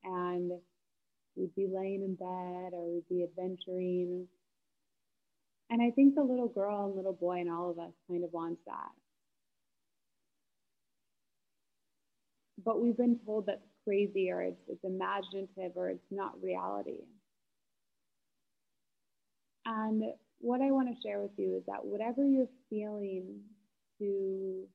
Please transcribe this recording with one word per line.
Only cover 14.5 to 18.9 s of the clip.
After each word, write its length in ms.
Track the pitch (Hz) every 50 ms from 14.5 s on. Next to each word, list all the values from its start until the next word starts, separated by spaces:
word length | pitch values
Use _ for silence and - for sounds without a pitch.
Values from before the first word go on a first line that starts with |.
| 180 180 - -
it's 160 | - 175 -
imaginative 920 | 190 190 190 185 185 196 202 190 190 - 196 196 190 - - 185 180 175
or 140 | 180 180 185
it's 220 | 190 180 _ _
not 300 | 202 196 196 202 - -
reality. 640 | 190 92 90 92 90 92 101 101 101 - - - - - - - _ _ _ _ _ _ _ _ _ _ _ _ _ _ _ _ _ _ _ _ _ _ _ _ _ _ _ _ _ _ _ _ _ _